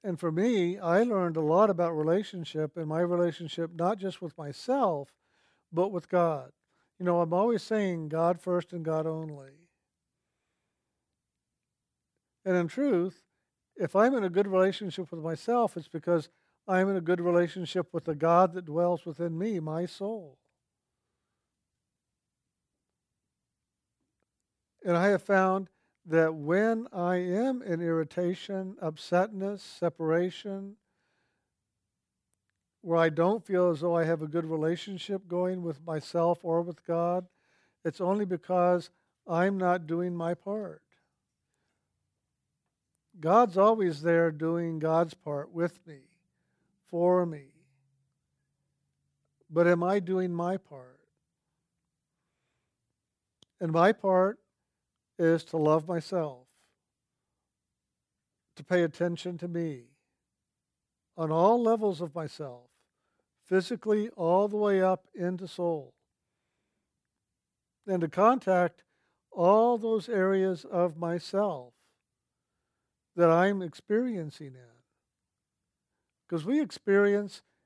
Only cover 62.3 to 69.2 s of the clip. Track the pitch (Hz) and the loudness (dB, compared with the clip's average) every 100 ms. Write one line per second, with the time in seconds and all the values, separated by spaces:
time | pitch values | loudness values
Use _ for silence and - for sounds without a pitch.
62.3 | - 143 120 120 _ _ _ _ _ _ | -10 -14 -14 _ _ _ _ _ _ _
63.3 | _ _ 185 180 240 220 214 220 - 165 | _ _ 0 0 -6 0 0 -2 -2 2
64.3 | 185 208 208 208 196 185 185 _ - 180 | 4 2 0 2 2 2 0 _ -8 -6
65.3 | 185 185 - 175 160 127 _ _ _ _ | -6 -10 -4 -4 -4 -10 _ _ _ _
66.3 | _ _ _ _ _ _ _ _ _ _ | _ _ _ _ _ _ _ _ _ _
67.3 | _ _ _ _ _ - 185 165 180 214 | _ _ _ _ _ -6 -4 -2 4 4
68.3 | 254 - 185 175 _ _ _ _ _ | 4 2 2 2 _ _ _ _ _